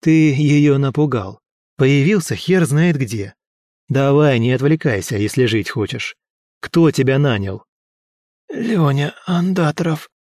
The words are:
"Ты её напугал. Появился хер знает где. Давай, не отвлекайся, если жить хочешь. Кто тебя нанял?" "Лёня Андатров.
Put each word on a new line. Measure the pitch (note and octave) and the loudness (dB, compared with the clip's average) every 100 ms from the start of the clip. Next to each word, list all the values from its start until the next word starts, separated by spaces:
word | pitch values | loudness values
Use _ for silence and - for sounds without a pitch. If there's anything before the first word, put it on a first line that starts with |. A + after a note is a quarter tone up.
"Ты | - | 2
её | D#3+ D#3 C#3 D3 D3 D3 C#3 | 4 4 2 2 4 4 2
напугал. | C#3 C3+ D3+ B2+ F#2+ G#2 _ _ _ _ | 0 0 0 -2 -6 -14 _ _ _ _
Появился | C3+ C#3+ C#3 G#3+ D#3 - | 2 2 2 0 -2 -8
хер | - F#3 D#3+ | 0 0 2
знает | C#3+ F3 D3 | 2 2 0
где. | B2 A2 G2 _ _ _ _ _ _ | -4 -6 -10 _ _ _ _ _ _
Давай, | C3 C#3 C#3+ D3+ B2+ | 0 2 4 4 2
не | A#2 | 0
отвлекайся, | B2+ C3+ D#3 D#3 G#2 - G#2+ | 0 0 0 0 -4 -4 -4
если | G#2 - B2 | -2 0 0
жить | G#2+ F#2+ | 0 -4
хочешь. | - G2+ A#2+ - - _ _ _ _ | -6 -6 -6 -10 -14 _ _ _ _
Кто | - E3+ D#3+ | -4 2 2
тебя | C#3 B2+ C3+ | 2 0 2
нанял?" | C#3+ G#2+ G2 F#2+ _ _ _ _ _ _ _ _ _ | 0 -2 -6 -10 _ _ _ _ _ _ _ _ _
"Лёня | C#4+ A#3 G#3+ D3+ C#3 D3 - - | -8 -4 0 0 0 -4 -8 -4
Андатров. | F3 F3+ F#3+ D#3 D3+ E3 D#3 - _ | -2 -2 0 -2 -2 -4 -4 -8 _